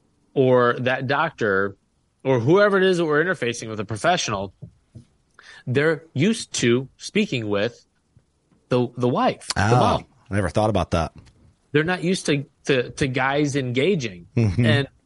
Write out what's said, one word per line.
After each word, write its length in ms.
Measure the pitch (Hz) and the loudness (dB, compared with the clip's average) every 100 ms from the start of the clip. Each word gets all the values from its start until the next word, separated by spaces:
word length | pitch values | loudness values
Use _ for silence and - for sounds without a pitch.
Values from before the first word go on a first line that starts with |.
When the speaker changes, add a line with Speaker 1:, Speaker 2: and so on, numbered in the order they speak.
| _ _ _ | _ _ _
Speaker 1:
or 380 | 147 127 123 120 120 | 0 4 4 4 2
that 260 | 123 131 131 | -2 -2 -2
doctor 720 | 143 160 - 107 95 98 - _ _ _ _ | -2 -2 -2 0 0 -2 -6 _ _ _ _
or 160 | 135 127 | -2 0
whoever 360 | 113 190 208 196 | 4 4 4 4
it 60 | |
is 140 | 190 175 | 2 2
that 80 | |
we're 180 | 165 147 | 0 0
interfacing 440 | 175 180 120 117 113 | 0 -2 -4 -6 -8
with, 100 | 110 | -8
a 60 | |
professional, 680 | 98 110 160 175 - 101 95 - - _ _ - - _ _ _ - - - | -6 -2 0 0 -2 -6 -8 -14 -20 _ _ -20 -20 _ _ _ -20 -14 -4
they're 380 | 127 156 151 - | 0 0 -2 -6
used 380 | 127 185 226 - | -2 0 0 -6
to 340 | - 120 123 135 _ | -2 2 0 -2 _
speaking 520 | - 202 208 131 107 | -6 -2 -2 -4 -4
with 360 | 101 113 - _ _ _ _ _ _ _ _ _ | -2 -2 -6 _ _ _ _ _ _ _ _ _
the, 200 | 123 123 - | -2 -2 -2
the 120 | 123 | -2
wife, 380 | 165 262 - - | 0 -2 -2 -6
the 80 | - 104 | -2 2
Speaker 2:
Oh, 20 | 123 | 4
Speaker 1:
mom. 280 | 104 80 - _ - | 4 0 -4 _ -6
Speaker 2:
I 40 | |
never 140 | 98 92 | -4 -2
thought 220 | 110 107 | 0 0
about 220 | 101 85 | 0 0
that. 200 | 85 80 - - _ - _ _ | -2 -2 -8 -20 _ -20 _ _
Speaker 1:
They're 120 | 147 | -2
not 180 | 160 180 | 0 -2
used 240 | 160 190 - | -2 -2 -2
to, 180 | 143 135 _ | -2 -4 _
to, 260 | - 131 120 | -2 -2 -2
to 160 | - 143 | -4 -4
guys 480 | 127 131 143 147 139 | 0 0 0 0 -2
engaging. 720 | 127 123 160 190 117 90 87 120 | -2 -2 0 0 -4 -10 -6 0
Speaker 2:
Mm-hmm. 280 | 110 87 | 0 2
Speaker 1:
And, 240 | 127 143 135 _ | 2 2 0 _